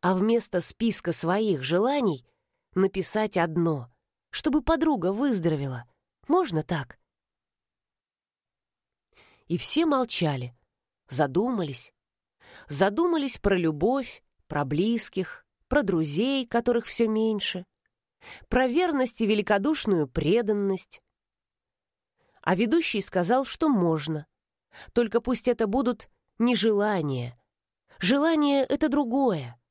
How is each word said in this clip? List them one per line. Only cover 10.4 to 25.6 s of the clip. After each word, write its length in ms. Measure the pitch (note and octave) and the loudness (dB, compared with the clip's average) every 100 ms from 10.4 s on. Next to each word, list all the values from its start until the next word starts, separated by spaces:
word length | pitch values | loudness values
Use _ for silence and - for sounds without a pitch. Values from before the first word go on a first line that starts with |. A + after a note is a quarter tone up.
| B2 - _ _ _ _ _ | -8 -14 _ _ _ _ _
задумались. 840 | C3 D3 C3+ A#3 A#3 D#3+ C3 - _ _ _ _ _ - - - | -2 0 2 0 -2 -4 -6 -12 _ _ _ _ _ -20 -20 -8
Задумались 720 | C#3+ F#3+ G#3 F4 E4 C#4 - | 0 0 2 0 0 -2 -2
про 180 | G3+ F#3+ | 0 2
любовь, 680 | E3 D3+ F#3 C4+ A#3+ - _ _ _ | 0 0 0 0 -4 -12 _ _ _
про 160 | D3 | -4
близких, 800 | C#3 D3 G3+ A#3 - - F#3 - _ _ _ | -2 0 0 0 -2 -6 -8 -10 _ _ _
про 140 | C#4+ | 0
друзей, 640 | G#3 F3 D#3 D3 B3+ C#4 A#3+ | 2 0 0 0 0 0 0
которых 400 | G#3+ - A#3+ - | 0 2 0 -2
всё 200 | - A3+ | 0 0
меньше, 580 | A3 A3 G#3+ - F#3 F3+ _ _ _ _ _ - - - | 2 0 0 -4 -8 -12 _ _ _ _ _ -20 -20 -2
про 180 | B3 C4 | 2 2
верность 540 | C4 F4+ C#4+ B3+ - | 2 2 2 0 0
и 60 | A3 | 0
великодушную 840 | G#3+ G3+ G3+ G3 D#4 - F#3 D3 | 2 2 2 2 -2 0 0 0
преданность. 920 | - C#3+ A3 G#3+ G#3 G3 F#3+ - - _ _ _ _ _ _ _ _ _ _ _ _ _ _ | -2 2 2 2 0 0 -2 -6 -18 _ _ _ _ _ _ _ _ _ _ _ _ _ _
А 140 | - F3 | -2 0
ведущий 440 | A#3 E4 D#4+ G#3 | 2 0 0 -2
сказал, 440 | G3 F#3 E3+ B3 | -2 -2 0 0
что 240 | C4+ - D#4+ | 0 -2 2
можно. 580 | A#3+ E3+ D#3+ D3 D#3 D3 _ _ _ _ - - | 2 2 0 -2 -8 -8 _ _ _ _ -20 -4
Только 280 | - A#3 - | -2 0 0
пусть 280 | A#3 A#3+ - | -2 -2 -2
это 180 | A#3 | 0